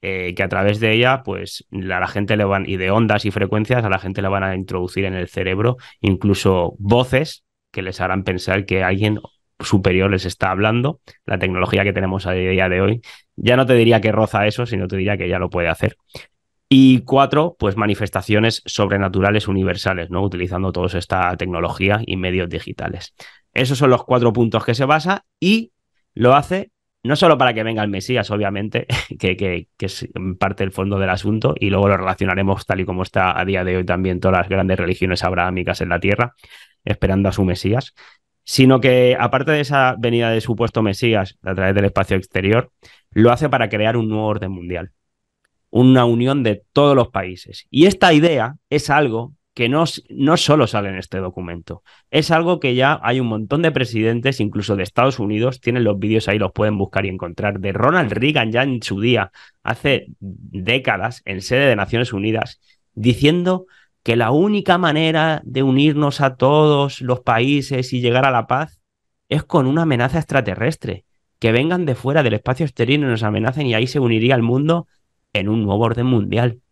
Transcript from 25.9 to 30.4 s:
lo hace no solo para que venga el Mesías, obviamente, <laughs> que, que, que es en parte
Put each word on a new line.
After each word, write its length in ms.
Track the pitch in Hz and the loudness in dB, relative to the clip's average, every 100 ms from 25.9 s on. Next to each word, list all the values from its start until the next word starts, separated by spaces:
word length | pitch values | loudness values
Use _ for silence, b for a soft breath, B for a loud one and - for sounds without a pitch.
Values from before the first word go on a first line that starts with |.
| _ _ | _ _
lo 220 | - 117 139 | 0 4 4
hace 360 | 143 185 196 _ _ _ | 2 -6 -6 _ _ _
no 120 | 117 143 | -4 2
solo 220 | 180 143 | 4 4
para 160 | 123 | 2
que 80 | 110 | 0
venga 220 | 110 110 | -4 -2
el 60 | 107 | -2
Mesías, 420 | 98 - 127 104 | -4 -2 -2 -2
obviamente, 560 | 104 101 98 104 117 - | -2 -2 -4 -4 -4 -4
<laughs> 320 | - - - | -8 -8 -4
que, 180 | 95 92 | -2 -2
que, 300 | 98 87 92 _ | -4 -4 -8 _
que 80 | 95 | -10
es 240 | - - - | -8 -12 -8
en 220 | 92 | -8
parte 260 | 92 | -2